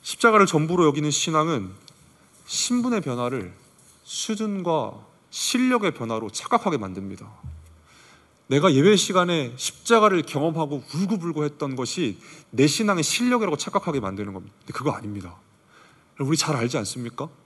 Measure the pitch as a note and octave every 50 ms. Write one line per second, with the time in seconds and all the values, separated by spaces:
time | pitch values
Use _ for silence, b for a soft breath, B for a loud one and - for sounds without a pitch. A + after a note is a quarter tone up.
0 | _ - - - - A#3 A3 G#3 G3 F3 - D3+ D3+ D#3+ F3 F3 E3+ D3+ C#3 D3+
1 | D3+ D3+ C#3+ - - F3 D#3+ D#3 D3+ E3 D#3+ - G2 F2+ F#2+ G2+ _ - - _
2 | - - _ _ _ _ _ - _ - - - - - A#3+ B3 A#3 B3+ A#3+ G#3+
3 | D#3 C#3+ B2 B2 B2 B2 C3 B2+ F#2+ F2+ F2+ - _ _ _ _ - - _ _
4 | _ - - - - - A3 G#3 A3 G#3+ G3+ G3 F3 E3+ E3 D3+ A#2 G#2 G2 G#2
5 | - - _ _ _ _ - - - - - B3 B3+ B3+ B3+ A#3+ G3+ F#3 - -
6 | A#2+ A2+ A2+ A2 A2+ G2+ - - - - B3 A#3 - G3+ D#3+ C3 G#2 F#2+ F#2 G2
7 | G2 G2 G2 - G#2 G#2+ - - - - - - - - - _ b b b b
8 | b b b b b b b b _ _ C3 C#3+ D3+ F#3 D3 C3+ C#3+ G3 G#3+ F#3+
9 | - - F#3+ F#3 F3+ F3 F3 D#3+ C#3 A#2+ A#2+ C3 - - - - - - A#3 A3+
10 | G#3+ G#3 F#3+ F3 C#3+ - - C#3 D3 E3 D#3+ D#3+ D#3+ C#3 D3 - - - - D#3
11 | G3 F#3 A3+ G3 E3 E3+ D#3 D3+ D3+ D3 D3 - D3+ C#3 C3 B2 B2+ A#2 - F3+
12 | E3+ A2+ F#2+ B B B B B B B - A2+ G3 E3 - - A3+ G#3 G3 E3+
13 | D3+ - - - A#3+ B3 B3 A#3+ A3 F#3 D3+ C#3+ - - - G3+ - F3+ D3 C#3
14 | G#2+ F#2+ G2 G2 G#2 G2+ G2 F#2+ F#2+ G2+ _ _ _ - - - B2+ D3 G#2+ -
15 | A2+ G#2 G#2 G2+ F#2 F2 E2+ - _ _ _ _ b b b b b b b b
16 | b b b - C#3+ C3+ D#3+ D#3+ - D3+ D3+ B2+ A2+ B2 B2+ C#3 G#2+ G2+ - B2+
17 | A#2+ A#2 - - C#3 E3 - _ _